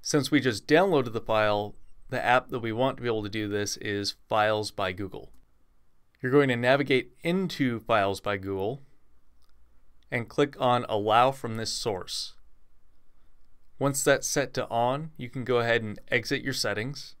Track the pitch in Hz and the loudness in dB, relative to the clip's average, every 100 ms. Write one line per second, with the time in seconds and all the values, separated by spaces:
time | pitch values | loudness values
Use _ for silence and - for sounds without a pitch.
0 | - 151 131 147 123 104 - 151 196 156 | 2 0 2 2 2 -2 4 4 6 2
1 | 120 110 - 110 107 104 104 - - - | 0 -4 0 2 4 2 -2 -10 -16 -16
2 | - 127 101 127 - 127 113 110 131 - | -8 -2 2 2 2 -6 -4 0 0 0
3 | 120 113 104 107 107 101 101 - - 101 | -2 -2 -2 -4 -2 -2 -4 -4 -4 -4
4 | 101 - _ 113 107 107 104 - 95 92 | -4 -8 _ 2 4 2 -2 -4 -4 -4
5 | 98 104 - - - _ _ _ - _ | -8 -10 -16 -20 -20 _ _ _ -20 _
6 | _ _ 127 139 139 120 123 139 143 131 | _ _ 4 4 6 2 4 4 4 2
7 | - - 165 180 185 - 131 117 - 113 | 0 -8 -2 0 -2 0 0 0 2 2
8 | 98 98 - 101 98 98 98 139 - - | 4 0 -2 -4 -2 -2 -2 -4 -12 -20
9 | - - - - - - - - - - | -20 -20 -20 -20 -20 -20 -20 -20 -20 -20
10 | - 123 113 - 143 - 127 123 120 107 | -6 -6 -4 0 0 2 2 2 2 -2
11 | 104 110 127 135 117 110 113 - 120 95 | 4 6 6 2 -6 -6 -6 -4 -4 -4
12 | - - - - - - - - - - | -6 -10 -10 -14 -18 -20 -20 -20 -20 -20
13 | - - - - - - - - 135 139 | -20 -20 -20 -18 -18 -18 -18 -2 -2 0
14 | - 139 - - 131 131 117 117 120 135 | 2 2 2 -2 -2 -4 -2 0 2 0
15 | 160 - 120 135 120 123 117 117 110 104 | -6 -12 -10 -8 0 0 2 0 0 -10
16 | - 123 117 139 135 127 113 101 120 143 | -2 -2 0 -4 -4 -2 -2 -2 -4 -8
17 | - - | -14 -16